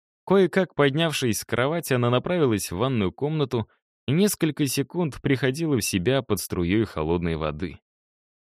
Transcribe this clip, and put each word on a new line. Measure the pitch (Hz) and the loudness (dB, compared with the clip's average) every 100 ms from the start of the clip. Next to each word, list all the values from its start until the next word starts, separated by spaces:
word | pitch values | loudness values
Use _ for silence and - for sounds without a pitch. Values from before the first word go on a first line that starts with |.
| _ _ - | _ _ 2
Кое-как | 196 180 190 180 | 4 4 2 0
поднявшись | - 143 143 165 143 127 101 | 2 2 2 0 0 -2 -2
с | |
кровати, | - 113 135 170 - | -2 -2 0 -2 0
она | 127 120 | 0 2
направилась | 123 165 180 135 104 - | 2 0 2 2 2 -2
в | 87 | -2
ванную | 131 120 92 | -2 0 0
комнату | - 143 156 139 120 - _ _ _ - | -2 -4 -2 -2 -2 -6 _ _ _ -2
и | |
несколько | 156 208 - 160 139 139 | 2 2 2 -2 0 -2
секунд | - 131 170 165 - | -2 -4 -4 -4 -4
приходила | 131 135 131 139 160 131 | -2 0 0 -2 0 0
в | |
себя | - 98 87 135 | 0 0 0 0
под | 127 101 | 0 -4
струей | - 90 85 107 104 | -4 -2 0 0 0
холодной | - 78 87 85 78 | -2 -2 0 0 -2
воды. | 78 76 85 78 _ _ _ _ _ _ | -4 -6 -8 -10 _ _ _ _ _ _